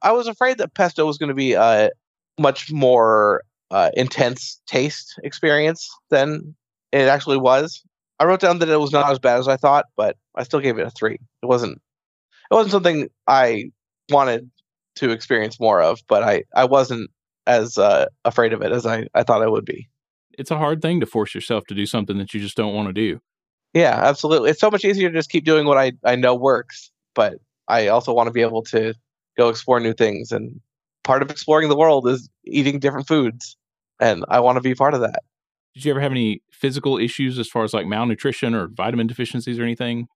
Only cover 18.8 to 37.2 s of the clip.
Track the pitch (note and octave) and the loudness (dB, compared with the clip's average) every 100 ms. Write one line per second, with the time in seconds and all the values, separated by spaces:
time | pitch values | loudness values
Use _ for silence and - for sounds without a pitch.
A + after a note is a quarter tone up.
18.8 | A2+ A2+ - - A#2+ A2 A2+ G#2+ A2 - | -4 -6 -2 -2 2 2 2 -2 -4 -12
19.8 | - _ _ _ _ - C#3 D3+ D3+ D#3+ | -12 _ _ _ _ -14 -8 -4 -2 -2
20.8 | D#3+ F3 - A2+ G#2 A2 - A2 - G2+ | -2 -2 -2 -2 -4 -6 -4 -4 -4 -6
21.8 | G#2 A#2 G2+ G2 G2 G#2 G2+ - G#2+ G#2 | -4 -4 -4 -6 -6 -8 -8 -4 -4 -4
22.8 | G#2 F#2+ A2 - _ _ _ _ _ E3 | -4 -4 -4 -4 _ _ _ _ _ 2
23.8 | D#3 - C3 C#3 D3+ D#3 A#2 D#3 G#3+ G3+ | 2 4 2 2 0 2 2 2 2 2
24.8 | G3 G3 F#3 D#3+ D3+ E3 D3+ D#3 D3 C3+ | 0 0 0 -2 -2 -2 2 2 4 2
25.8 | C3+ B2+ A#2+ B2 B2+ B2 C3 A#2+ - - | 2 0 -2 2 2 2 2 0 -2 -20
26.8 | - _ _ - G#2 - _ _ - A#2 | -20 _ _ 0 0 -2 _ _ -2 0
27.8 | G#2 A#2 B2 A#2+ A#2 A#2 A2+ A2+ A2+ A2+ | 2 0 2 0 0 0 0 -2 -4 -4
28.8 | A2 A2+ _ _ _ - A#2+ A2+ - B2 | -4 -8 _ _ _ 0 0 0 0 0
29.8 | A2+ A2 A2 G#2 A2+ G#2+ A#2+ C3+ _ _ | 0 0 0 0 -8 -8 -10 -18 _ _
30.8 | _ _ - C3 C#3 D3 - D#3 D#3 C#3+ | _ _ -2 0 0 -6 0 2 2 4
31.8 | D#3+ C#3+ B2 C3 - _ - D3 C#3 C#3+ | 4 4 2 -2 -6 _ -6 -2 0 0
32.8 | C#3 C#3 C#3 D#3+ A#2+ A#2+ - - _ _ | -2 -4 -2 0 0 -4 -18 -20 _ _
33.8 | _ - A#2 F#2 - B2 B2 B2+ C3 B2+ | _ -2 0 0 0 2 4 2 0 0
34.8 | C#3 C#3 A2 - - _ _ _ _ C3+ | 0 0 -2 -6 -12 _ _ _ _ -8
35.8 | D3 C#3 C#3+ C3 A2 G#2 _ - C3+ C#3 | -4 -2 -2 -2 -2 -4 _ -6 -6 -4
36.8 | C#3 B2 A#2+ - | -2 -2 -2 -2